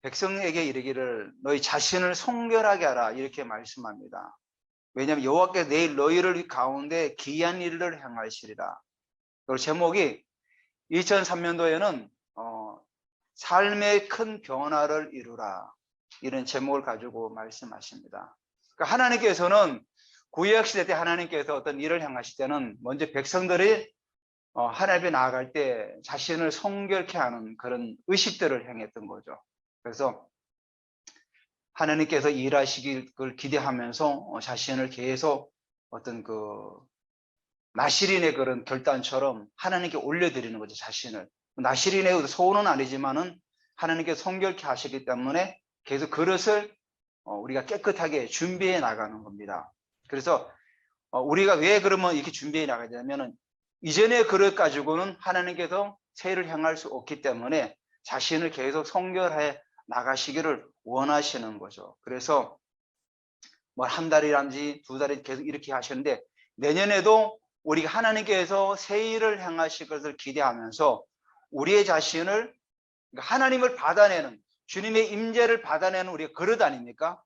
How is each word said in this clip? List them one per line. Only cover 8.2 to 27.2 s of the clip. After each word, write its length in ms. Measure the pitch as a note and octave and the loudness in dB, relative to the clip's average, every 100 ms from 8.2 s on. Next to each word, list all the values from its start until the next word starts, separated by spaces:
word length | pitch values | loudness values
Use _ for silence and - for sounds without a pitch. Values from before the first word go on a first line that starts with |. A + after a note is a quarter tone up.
| A2 - A2 G#2 F2+ - _ _ _ _ _ _ - | -10 -12 -16 -10 -10 -12 _ _ _ _ _ _ -6
그리고 120 | C3 | -4
제목이 680 | D3+ D#3+ E3+ G3 D3+ G#2+ _ _ _ _ _ _ _ | -2 2 2 4 0 -2 _ _ _ _ _ _ _
이천삼년도에는, 1200 | E3 F3+ G3+ F3+ F3 E3+ E3+ E3 D#3+ G3+ C#3 G#2+ _ _ | -2 4 2 2 -2 -2 2 2 4 0 -2 -12 _ _
어, 460 | - A2+ A2+ G#2+ - _ _ _ _ _ - | -14 -12 -12 -14 -16 _ _ _ _ _ -14
"삶의 720 | - F3+ G3+ G#3 G#3 G#3 G3+ | 2 4 4 2 4 4 2
큰 340 | - A3 G#3+ | -6 -6 -6
변화를 680 | - C3 C#3+ D3+ D3 D3+ D3+ | -8 -6 -2 0 2 0 -4
이루라." 580 | C3 A#2 A#2 G#2+ F#2+ G#2 _ _ _ _ - | -12 -16 -10 -8 -8 -14 _ _ _ _ -10
이런 220 | C3 C3 | -6 -6
제목을 380 | B2 C3+ C3+ C#3 | -4 -4 -2 -2
가지고 460 | C3+ A2 A#2+ A2+ A2+ | -4 -8 -10 -10 -10
말씀하십니다. 1040 | A2 A2 - A#2+ G2+ - - - G2 - _ _ _ _ | -10 -16 -16 -18 -16 -18 -20 -18 -18 -18 _ _ _ _
그러니까 200 | - D#3 | -4 2
하나님께서는 880 | A#3+ B3+ A#3+ A3 E3+ F3 G#3 F3+ B2 _ _ _ _ _ | 4 4 6 4 4 6 6 6 2 _ _ _ _ _
구약 360 | - G3 A3 A3 | 0 4 4 4
시대 200 | G3+ F3+ | 0 0
때 60 | |
하나님께서 600 | E3 E3+ E3+ E3+ D#3 C#3+ | 0 2 0 0 -4 -2
어떤 240 | C#3 D3 C#3 | -4 -4 -4
일을 240 | D3+ E3+ | -2 -2
행하실 340 | D3 B2+ - - | -2 -8 -10 -6
때는 400 | C3+ D3 A#2+ G#2 | -2 -2 -4 -8
먼저 300 | A#2+ C#3+ D3+ | -8 -4 -2
백성들이, 760 | C3+ C3+ F#3 F3+ F3 G3+ G#3+ - _ _ _ _ _ _ | -4 -2 -2 2 4 6 4 0 _ _ _ _ _ _
어, 120 | - A#2+ | -4 -2
하나님 360 | A2+ G3 F3+ | 0 2 4
앞에 80 | F3 | 2
나아갈 420 | C#3+ B2+ B2 C3 | 2 2 0 -4
때 420 | D3+ C3+ A#2 G#2 - | -2 -2 -2 -6 -14
자신을 480 | - C#3 - E3 D#3+ | -12 -8 -4 -2 -2
성결케 640 | C#3+ D#3 G3 G3 F#3+ F3 | -2 -4 -4 -2 -2 -2
하는 400 | F3 | -2